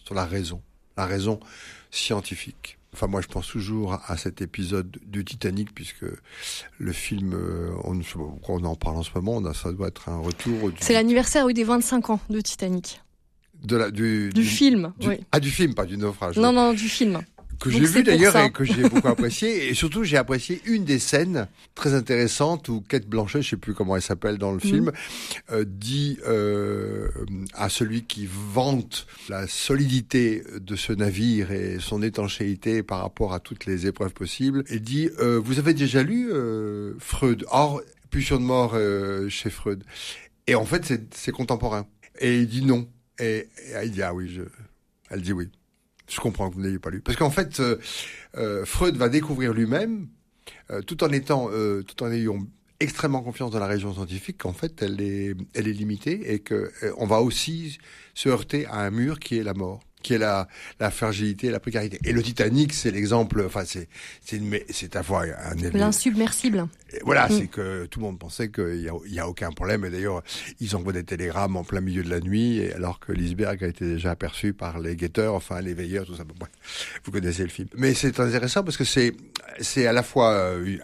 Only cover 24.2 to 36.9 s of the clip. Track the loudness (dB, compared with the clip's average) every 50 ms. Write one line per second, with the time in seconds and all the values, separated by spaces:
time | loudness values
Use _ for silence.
24.2 | 0 -2 0 0 0 -2 0 0 2 4 4 4 4 2 0 -4 -8 -12 -10 -10
25.2 | -10 -10 -10 -12 -8 -4 -2 -2 -2 -2 -4 -6 -4 -2 0 0 0 0 -2 -2
26.2 | 0 2 2 2 2 2 2 0 0 0 -2 -2 -4 -4 -4 -2 -2 -2 -2 -4
27.2 | -6 -6 -6 -6 -8 -8 -6 -4 -4 -2 0 0 0 0 -2 -2 -4 -6 -6 -6
28.2 | -8 -8 -8 -8 -8 -2 0 2 2 4 2 2 0 -2 -6 -10 -10 -12 -16 -16
29.2 | -10 -8 -6 -6 -4 -4 -4 -2 0 2 4 4 4 4 4 2 2 2 4 4
30.2 | 4 4 2 0 -4 -8 -12 -12 -8 -6 -6 -4 -2 -2 0 2 2 0 2 2
31.2 | 4 4 4 4 2 0 -2 -2 -2 -4 -4 -4 -4 -4 -2 -2 -2 -2 0 -2
32.2 | -2 -2 -2 -2 -2 -2 -2 -2 0 0 0 0 0 -2 -4 -4 -4 -4 -2 -2
33.2 | -2 0 -2 -4 -6 -8 -12 -8 -4 -4 -2 0 0 -2 -2 -2 -4 -4 -4 -6
34.2 | -8 -6 -4 0 0 2 2 0 -2 -2 -4 -6 -4 -2 0 0 0 0 0 2
35.2 | 2 4 4 4 2 2 0 2 4 4 4 4 4 4 4 4 4 4 2 0
36.2 | 0 0 0 0 0 0 -2 -2 -2 -4 -4 -6 -6 -8